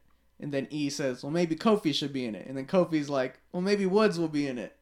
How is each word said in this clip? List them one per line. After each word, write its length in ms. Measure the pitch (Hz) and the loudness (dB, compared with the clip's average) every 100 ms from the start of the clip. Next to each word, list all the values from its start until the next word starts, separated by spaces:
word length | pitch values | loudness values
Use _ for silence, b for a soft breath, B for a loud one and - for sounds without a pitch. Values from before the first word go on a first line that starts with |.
| _ _ _ - | _ _ _ -14
And 140 | 147 | -6
then 140 | 139 123 | -4 -4
E 200 | 151 143 | -4 -4
says, 340 | 143 135 123 | -2 -4 -4
"Well, 80 | 139 | -4
maybe 240 | 165 175 160 | 0 0 2
Kofi 380 | 226 208 156 | 4 4 2
should 200 | 135 143 | -2 -2
be 120 | 139 120 | -4 -6
in 100 | 95 | -6
it." 120 | - | -8
And 100 | 135 | -8
then 80 | 135 | 0
Kofi's 440 | 190 170 160 143 | 2 4 0 0
like, 300 | 139 131 - _ | -2 -2 -6 _
"Well, 100 | 180 | -4
maybe 240 | 185 202 190 | 0 2 4
Woods 320 | 202 214 170 | 4 4 2
will 80 | 160 | 0
be 180 | 147 143 | 0 -2
in 100 | 120 | -4
it." 180 | 92 - | -8 -12